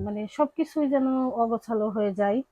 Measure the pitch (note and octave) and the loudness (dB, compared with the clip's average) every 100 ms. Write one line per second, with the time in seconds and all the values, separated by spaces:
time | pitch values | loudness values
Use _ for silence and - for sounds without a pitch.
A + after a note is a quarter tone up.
0 | G#3 G#3 G#3+ - D4 - D#4 D#4 C#4+ C#4 | -6 -6 -6 -2 0 0 -2 0 2 2
1 | C4 C4 B3+ A3+ A3+ A3+ - A3+ G#3+ G#3 | 2 0 0 0 0 0 -2 -2 0 0
2 | G#3 F#3+ G3+ A#3 - | -2 0 2 0 -2